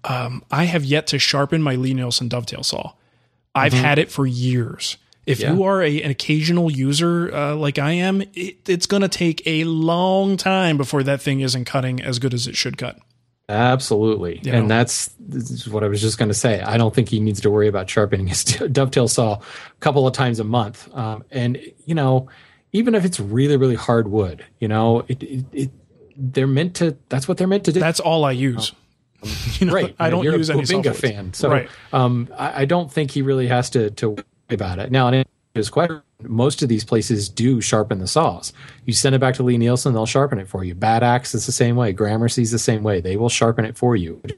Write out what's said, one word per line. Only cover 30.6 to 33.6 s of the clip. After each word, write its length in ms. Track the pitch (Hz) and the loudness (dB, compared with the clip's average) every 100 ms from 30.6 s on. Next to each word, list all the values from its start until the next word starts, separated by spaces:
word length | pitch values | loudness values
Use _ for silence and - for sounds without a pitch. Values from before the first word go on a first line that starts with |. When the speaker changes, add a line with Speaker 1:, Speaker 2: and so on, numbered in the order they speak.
Speaker 2:
Bubinga 280 | 127 190 143 | 2 0 0
Speaker 1:
softwoods. 80 | - | 0
Speaker 2:
fan. 340 | 127 104 92 | -2 -4 -10
So, 160 | - 147 | -2 2
Speaker 1:
Right. 180 | 143 123 - - | 2 0 -14 -2
Speaker 2:
um, 360 | 135 123 123 120 - | 2 2 0 -4 -6
I, 240 | 143 139 | -6 -2
I 40 | 139 | 2
don't 260 | 175 156 | 2 0
think 180 | - 143 | -4 -2
he 140 | 143 | -2
really 240 | 135 135 123 | 0 0 2
has 240 | 123 | 0